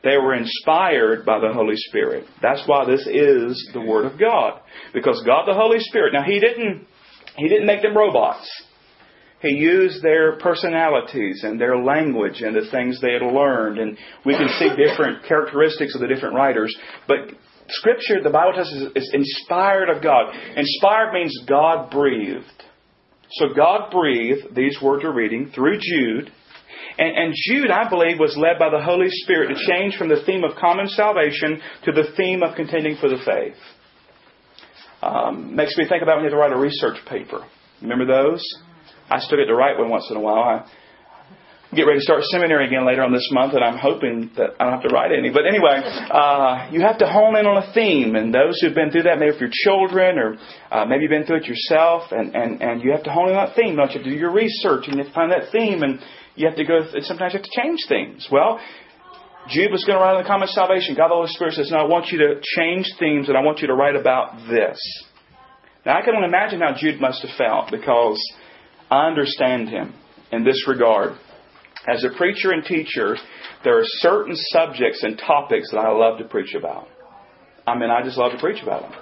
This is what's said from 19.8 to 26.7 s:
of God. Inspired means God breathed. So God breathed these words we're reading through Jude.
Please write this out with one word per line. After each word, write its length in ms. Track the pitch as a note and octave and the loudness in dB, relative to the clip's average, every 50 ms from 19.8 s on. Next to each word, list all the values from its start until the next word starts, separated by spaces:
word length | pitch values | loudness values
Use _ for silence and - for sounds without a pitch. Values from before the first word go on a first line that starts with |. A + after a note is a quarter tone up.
| F#3+ F3 | 2 0
of 140 | D#3+ D3 C#3+ | -2 0 2
God. 300 | D#3+ C#3 B2 A2+ - - - - - - | 4 4 4 4 2 -4 -14 -16 -10 -6
Inspired 580 | C#3 C#3+ C#3 - - - G3 G#3 A3 A3 A3 - | -4 -4 -4 -2 2 2 4 4 4 0 0 -2
means 220 | F3+ F3 D#3+ C#3 B2+ B2 B2+ | -4 -4 -4 -6 -10 -2 0
God 420 | C#3+ C#3+ D#3 D#3+ E3 D#3+ D#3+ - | 2 4 4 4 2 0 -4 -4
breathed. 560 | - C#3 C#3+ C#3 B2 A2+ G#2 G2+ F#2 E2 - - _ _ - - _ _ _ _ _ _ _ _ _ _ _ _ | -2 0 2 2 0 0 -4 -6 -8 -10 -12 -18 _ _ -20 -20 _ _ _ _ _ _ _ _ _ _ _ _
So 160 | - - D#3 C#3 C#3 | -4 -2 -2 0 2
God 360 | C3+ D3 E3+ F#3+ G#3+ G#3 - | 4 4 4 4 2 -2 -2
breathed 640 | - F#3 E3+ D3 B2+ A#2 A2+ A#2 C3+ C#3+ - - - | -2 0 2 2 0 0 0 0 -2 -2 -4 -8 -2
these 220 | B2+ C3 C#3 C#3 - | 0 0 0 0 0
words 220 | C3+ C#3 C#3 C#3+ C#3+ | 0 0 0 0 -2
we're 100 | D#3+ D3 | -2 -2
reading 380 | B2 A2+ G#2+ A2+ A#2 C#3 C#3+ - | -2 -2 -2 -2 -4 -6 -8 -4
through 240 | - C3 D3+ G3+ G#3 | 0 0 0 0 0
Jude. 520 | - F3 F3 D3+ B2+ A#2 A2 B2 - - - _ _ _ - - _ _ | -4 -4 -2 0 0 0 -2 -4 -6 -10 -18 _ _ _ -20 -20 _ _